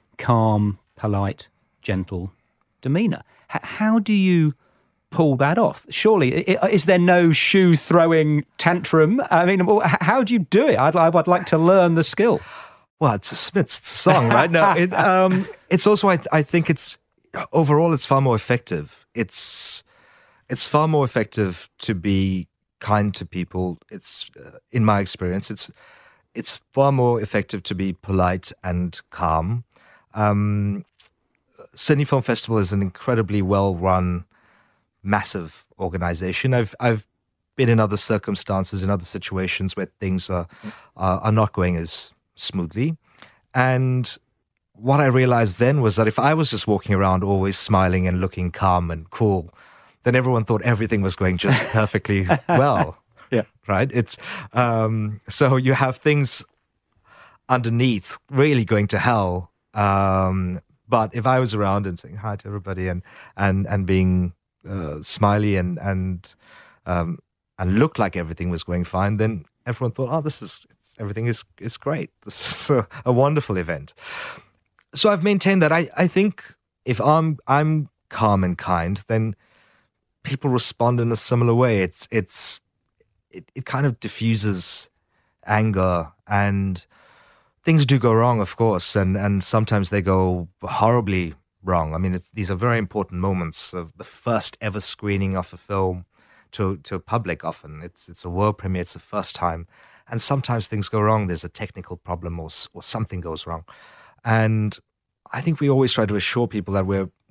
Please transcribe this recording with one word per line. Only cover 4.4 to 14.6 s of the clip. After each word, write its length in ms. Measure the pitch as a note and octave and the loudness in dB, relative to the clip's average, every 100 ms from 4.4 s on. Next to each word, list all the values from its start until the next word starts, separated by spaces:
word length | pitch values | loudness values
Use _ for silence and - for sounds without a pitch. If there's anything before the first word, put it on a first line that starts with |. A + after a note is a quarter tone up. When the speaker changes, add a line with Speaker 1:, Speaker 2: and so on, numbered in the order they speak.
| D3+ - _ _ _ _ _ | 4 0 _ _ _ _ _
Speaker 1:
pull 260 | - D#3+ B2+ | 0 2 2
that 200 | C#3 F#3 | 2 2
off? 300 | A3 - - | 0 -2 -10
Surely, 580 | - G#3+ G#3 C#3 - E3+ | 0 2 4 4 0 0
i-, 100 | F#3 | 0
i-, 80 | F#3+ | 2
is 160 | G#3 E3 | 2 4
there 140 | F3+ | 4
no 320 | F3 F3+ E3+ | 6 6 6
shoe-throwing 1120 | D3+ - G3 F3+ D#3+ - F3 E3 E3 D3+ D3+ - - | 4 4 4 6 4 4 4 6 6 4 2 -2 -2
tantrum? 640 | E3+ F3 E3+ D#3+ D#3 A#3+ - | 0 0 2 4 6 4 2
I 140 | E3 F3+ | 2 4
mean, 120 | G3 | 4
w-, 220 | F3+ G#3+ | 4 4
h-, 140 | F#3+ - | 4 2
how 200 | E3+ B3 | 2 2
do 100 | G#3+ | 2
you 60 | A#3+ | 0
do 280 | D#3+ G3 D4 | 2 4 4
it? 100 | A#2 | 4
I'd, 180 | C#3 E3+ | 4 4
I'd 320 | E3 E3 D#3+ | 4 4 4
like 200 | F3+ F#3 | 2 4
to 100 | E3 | 4
learn 380 | E3+ F#3+ F3 E3 | 6 6 6 4
the 80 | |
skill. 380 | D#3+ - A3+ - - - - - _ _ | 0 2 2 2 -4 -18 -20 -20 _ _
Speaker 2:
Well, 140 | D3 | 0
it's 180 | G#2 - | 0 -2
a 40 | - | -4
Smiths 520 | - G3+ - - - | -2 -2 -2 -2 0
song, 420 | - - - A#3 | 2 4 4 6
right? 220 | G3+ F3 | 4 4
No, 200 | E3+ | 4